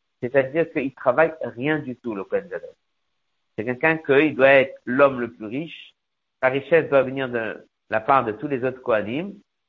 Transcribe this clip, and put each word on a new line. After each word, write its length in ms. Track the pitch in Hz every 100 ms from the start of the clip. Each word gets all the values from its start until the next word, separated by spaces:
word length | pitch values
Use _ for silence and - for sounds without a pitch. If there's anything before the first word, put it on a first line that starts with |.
| _ _
c'est-à-dire 500 | 120 139 127 156 160
qu'il 220 | - 131
travaille 400 | - 135 123 160 -
rien 380 | 120 110 143 156
du 180 | 127 120
tout, 180 | 120
le 100 | 101
Kohen 240 | 92 98 92
Gadol. 260 | 90 - - _ _ _ _ _ _ _ -
C'est 80 |
quelqu'un 320 | 110 123 160 160
qu'il 400 | 151 135 156 123
doit 120 | 135
être 300 | 139 127 -
l'homme 340 | - 127 139 127
le 140 | 117
plus 140 | - 107
riche, 480 | 127 165 - - _ _ _ _ _
sa 80 | 131
richesse 400 | 135 139 165 123
doit 120 | 139
venir 280 | 127 135 131
de 360 | 120 110 80 - _ -
la 120 | 110
part 240 | 127 139
de 80 | 117
tous 140 | 107 147
les 160 | 131
autres 180 | 127 127
Kohanim, 520 | 120 107 101 135 196 - _ _